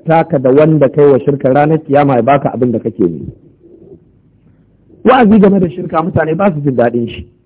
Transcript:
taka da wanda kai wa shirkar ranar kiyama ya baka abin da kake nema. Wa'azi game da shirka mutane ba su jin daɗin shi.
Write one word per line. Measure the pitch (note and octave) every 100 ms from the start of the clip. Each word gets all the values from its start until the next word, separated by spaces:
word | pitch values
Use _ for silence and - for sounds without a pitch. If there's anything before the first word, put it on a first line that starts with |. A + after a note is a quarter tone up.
| -
taka | D#3+ D#3+ C#3+
da | B2+
wanda | C#3 D#3 D#3 C3+
kai | D3+ C#3+
wa | B2+
shirkar | - C#3+ C3+
ranar | C3+ D3+ D#3+
kiyama | D3 C#3+ C#3+
ya | B2
baka | A#2 C#3+ C#3+
abin | A#2 B2
da | A2+
kake | A#2 -
nema. | F2+ D2+ - - _ _ - - - - _ _ _ _ _ _ _ _ _ -
Wa'azi | G#3 B3+ G#3+ A3
game | G3 G3
da | E3+
shirka | - D#3+ E3
mutane | E3+ E3 D#3
ba | D#3+ G3
su | D3+
jin | C#3+ A#2+
daɗin | A#2+ A#2+ A#2
shi. | - - _